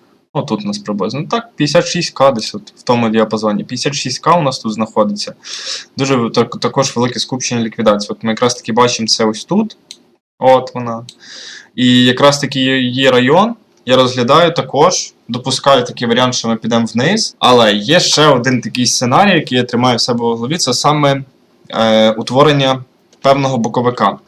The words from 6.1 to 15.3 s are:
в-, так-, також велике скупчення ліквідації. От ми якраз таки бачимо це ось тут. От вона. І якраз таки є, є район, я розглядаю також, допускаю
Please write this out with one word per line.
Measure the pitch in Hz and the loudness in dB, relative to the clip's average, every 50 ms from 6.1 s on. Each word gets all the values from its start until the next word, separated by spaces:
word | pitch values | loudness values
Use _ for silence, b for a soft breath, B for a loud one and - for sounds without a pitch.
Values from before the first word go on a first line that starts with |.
| 135 | 0
в-, | 120 117 110 | 0 0 0
так-, | - 123 113 - - 110 | 0 0 -2 -2 -4 -6
також | - 113 - 139 135 - - | -6 -2 0 0 -2 -2 -2
велике | 120 123 123 - - | -2 -2 -2 -4 -6
скупчення | - - 135 123 - - 127 117 | -6 -6 -6 -6 -6 -4 -4 -4
ліквідації. | 113 110 - - 110 110 104 104 104 - | -4 -4 -4 0 2 2 2 2 -2 -8
От | 110 - | -10 -6
ми | - 113 | -4 -4
якраз | 110 - 123 120 - | -2 0 0 -2 -2
таки | - - - | -4 -6 -2
бачимо | 113 120 123 123 - - 113 | 0 2 2 2 0 -2 -2
це | 110 - - 113 | -2 -2 0 0
ось | 110 107 - - | -2 -2 -4 -6
тут. | - 170 208 226 220 - _ _ _ - _ _ _ _ _ _ _ _ _ | -2 -2 0 0 -2 -8 _ _ _ -20 _ _ _ _ _ _ _ _ _
От | 127 131 131 127 123 - - | 4 4 4 4 2 -4 -8
вона. | 123 120 117 117 113 120 - B B B B B B B B B B B B B | -8 -8 -8 -8 -10 -12 -16 B B B B B B B B B B B B B
І | 120 127 123 123 123 123 | 0 2 4 4 4 4
якраз | 127 123 123 143 143 143 143 | 4 4 4 4 4 4 2
таки | 143 131 139 135 | -4 -4 -4 -2
є, | 131 131 131 131 | -2 0 0 0
є | 127 123 123 131 135 131 | -2 -2 -2 2 2 4
район, | 127 123 123 127 151 180 214 233 233 - _ _ _ _ _ | 4 4 4 4 4 4 2 2 -2 -8 _ _ _ _ _
я | 123 127 | 0 2
розглядаю | 131 127 123 113 127 120 120 143 160 175 165 165 | 2 2 2 0 -2 0 2 4 4 4 2 0
також, | - 127 - - 139 156 185 180 - - - - _ _ | -2 -4 -2 2 2 2 2 2 -2 -6 -10 -16 _ _
допускаю | - | -8